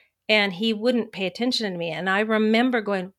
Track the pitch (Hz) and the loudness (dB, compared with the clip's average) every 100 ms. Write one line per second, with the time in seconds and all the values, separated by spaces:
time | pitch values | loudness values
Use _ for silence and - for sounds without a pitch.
0 | _ _ - 214 202 175 226 214 226 247 | _ _ 0 2 2 0 -2 0 0 0
1 | 226 - 190 180 247 247 214 175 170 156 | 0 -4 -6 -2 -2 -2 -2 -4 -6 -4
2 | 180 190 214 220 214 220 254 240 202 196 | -2 0 2 2 2 2 2 0 0 -4
3 | 185 | -4